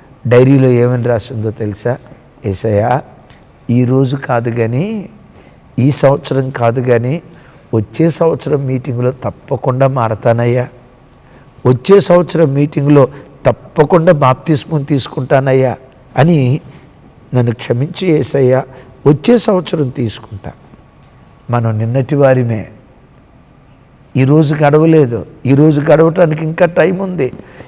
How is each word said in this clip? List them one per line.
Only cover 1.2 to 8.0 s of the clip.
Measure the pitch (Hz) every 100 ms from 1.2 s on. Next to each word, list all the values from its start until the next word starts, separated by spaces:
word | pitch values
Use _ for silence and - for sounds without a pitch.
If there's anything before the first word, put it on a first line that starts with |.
| - 120 107
తెలుసా? | - 107 95 120 131 - - _ _ 107
"ఏసయ్యా, | 95 107 101 117 131 - - - - _ _ -
ఈరోజు | 120 123 131 131 139
కాదు | - 120 120
కానీ, | 117 113 123 202 220 185 - - - - - _ -
ఈ | 131
సంవత్సరం | 139 135 143 - 135 131
కాదు | 120 117 123
కానీ, | 123 117 123 165 - - - - -
వచ్చే | 113 104 -